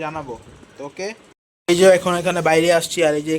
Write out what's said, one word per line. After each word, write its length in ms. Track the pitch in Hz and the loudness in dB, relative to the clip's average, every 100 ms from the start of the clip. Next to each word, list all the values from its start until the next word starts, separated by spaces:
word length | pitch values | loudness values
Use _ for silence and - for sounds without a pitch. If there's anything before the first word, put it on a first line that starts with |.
| 156 | -10
জানাবো। 280 | 156 139 110 - - - - | -10 -12 -14 -18 -20 -20 -18
তো 60 | 139 | -16
ওকে, 180 | - 196 226 - _ _ _ - | -12 -12 -12 -20 _ _ _ -4
এই 60 | 175 | 4
যে 80 | 190 180 | 6 4
এখন 140 | 180 175 | 2 -2
এখানে 200 | 175 175 160 | -2 -2 2
বাইরে 200 | 165 170 170 | 2 4 2
আসছি, 200 | 165 - 156 | 0 0 0
আর 60 | 151 | 0
এই 40 | |
যে 60 | 151 | -2